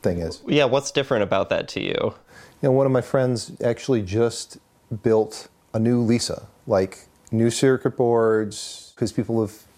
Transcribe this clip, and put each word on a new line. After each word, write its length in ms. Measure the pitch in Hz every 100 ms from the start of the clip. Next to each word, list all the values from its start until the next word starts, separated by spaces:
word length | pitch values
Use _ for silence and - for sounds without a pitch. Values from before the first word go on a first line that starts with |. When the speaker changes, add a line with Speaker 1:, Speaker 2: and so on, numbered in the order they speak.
Speaker 1:
thing 160 | 104 87
is. 220 | 82 - -
Speaker 2:
Yeah, 180 | 147 135
what's 260 | 131 135
different 320 | - 135 120
about 260 | 98 98 98
that 180 | 90 -
to 120 | -
you? 120 | - - 107 - _ - - -
Speaker 1:
You 80 | 143
know, 20 |
one 140 | 131 139
of 60 |
my 100 | 131
friends 500 | 120 139 127 120 - -
actually 400 | 120 113 - 123
just 560 | 98 104 117 - - - _ _ _ 110
built 460 | - 110 107 - - _ _
a 60 | 110
new 220 | 113 123
Lisa, 420 | 113 117 - - - _ -
like, 400 | 101 95 - - _ _
new 180 | 113 117
circuit 480 | 117 135 131 135 123
boards, 960 | 123 117 113 110 107 104 - - - -
'cause 160 | 113
people 300 | - 110 117
have 220 | 107 - -